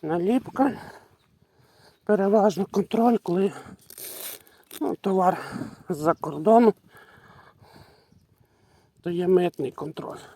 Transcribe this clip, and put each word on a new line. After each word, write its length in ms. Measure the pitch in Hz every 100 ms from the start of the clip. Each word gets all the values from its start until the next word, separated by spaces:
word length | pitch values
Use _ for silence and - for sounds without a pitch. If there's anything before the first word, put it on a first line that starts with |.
Наліпка, 800 | 156 170 180 247 - - 269 - - - _ _ _ _ _ _ _ _ _ _
переважно 600 | - 208 196 214 202 165 190
контроль, 520 | - 185 220 233 233
коли, 360 | - 175 196 - - - _ - - - - - _ _ _ -
ну, 140 | 294 -
товар 720 | 196 190 185 180 - - - - -
з-за 240 | 160 156
кордону, 600 | 165 156 151 160 226 233 - _ - - - - - - _ - - - _ _ _ _ _ _ _ _ _ _ _
то 80 | -
є 180 | 175 180
митний 440 | 185 180 - 139
контроль. 480 | - 151 156 - - -